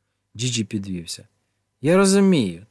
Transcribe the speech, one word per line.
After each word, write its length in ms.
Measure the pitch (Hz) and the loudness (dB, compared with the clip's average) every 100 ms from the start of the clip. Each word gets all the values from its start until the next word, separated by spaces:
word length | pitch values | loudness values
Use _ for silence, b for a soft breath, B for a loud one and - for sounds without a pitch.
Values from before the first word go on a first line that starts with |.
| _ _ _ 104 | _ _ _ -8
Джіджі 280 | 127 117 | -6 -4
підвівся. 640 | 104 107 98 90 80 - - _ _ _ _ _ | -6 -8 -8 -12 -12 -16 -18 _ _ _ _ _
«Я 160 | 139 185 | 2 4
розумію. 720 | 196 196 196 170 101 85 101 | 4 4 4 2 0 -6 -18